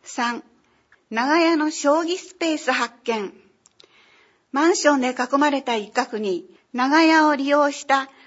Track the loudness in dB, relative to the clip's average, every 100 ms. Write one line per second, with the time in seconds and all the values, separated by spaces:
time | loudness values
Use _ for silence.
0 | -14 -6 -6 -6 -14 _ _ _ _ _
1 | _ -6 0 2 2 2 -2 0 2 2
2 | 0 -6 -8 -6 -4 -2 -2 -2 -4 _
3 | -4 -4 -4 -12 _ _ _ _ _ _
4 | _ _ _ _ _ 0 2 2 2 2
5 | -2 -4 -2 0 0 0 -2 -4 -4 -6
6 | -4 -6 -4 -6 -8 _ _ -4 2 4
7 | 4 4 4 2 0 2 2 -2 -2 -2
8 | -2 _